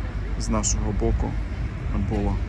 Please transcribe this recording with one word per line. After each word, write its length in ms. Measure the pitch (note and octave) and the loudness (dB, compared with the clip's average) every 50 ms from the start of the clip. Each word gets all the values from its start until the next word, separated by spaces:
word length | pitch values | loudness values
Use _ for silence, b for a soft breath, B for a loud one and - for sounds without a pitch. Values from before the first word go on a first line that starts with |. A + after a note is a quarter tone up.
| - - - - - - - - | -4 -4 -4 -4 -4 -2 -2 -2
з 100 | - A#2 | 0 0
нашого 420 | A2+ G#2+ G#2 - - - - A2 G2+ F#2+ | 0 2 2 2 2 2 2 0 2 2
боку 320 | A2+ A#2 A2+ - - - - - - - - - - - - - - - - G#2 G2 - | 2 4 4 2 2 0 0 -2 -2 -4 -4 -4 -4 -4 -4 -4 -2 -2 0 0 0 0
було 260 | G#2 G2+ - G2+ G2 - - | 0 2 2 2 2 0 0